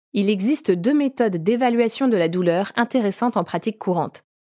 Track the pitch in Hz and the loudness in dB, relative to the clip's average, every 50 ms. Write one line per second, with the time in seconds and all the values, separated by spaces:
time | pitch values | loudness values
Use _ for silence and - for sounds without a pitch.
0 | _ _ - 202 196 202 214 190 190 240 302 294 - - 185 180 170 240 294 294 | _ _ -4 0 0 0 0 2 0 0 0 0 0 0 0 0 2 2 2 2
1 | 285 269 269 - 240 220 180 165 160 196 240 240 262 247 240 233 233 226 - - | 2 0 0 0 0 0 0 -2 0 0 0 2 2 2 2 2 0 0 0 -2
2 | 269 262 226 185 165 165 170 180 180 170 165 180 202 - - 226 240 233 - 262 | 0 2 2 2 2 0 0 0 2 2 2 2 0 -2 -2 -2 -2 0 0 0
3 | 214 202 190 - 233 247 - 202 175 - - 165 - 226 214 - - 190 180 170 | 0 0 -2 -2 -2 -2 0 -2 -2 -2 -4 -4 -4 -4 -6 -4 -4 -2 -2 0
4 | 143 - - - - _ _ _ | -2 -4 -6 -12 -20 _ _ _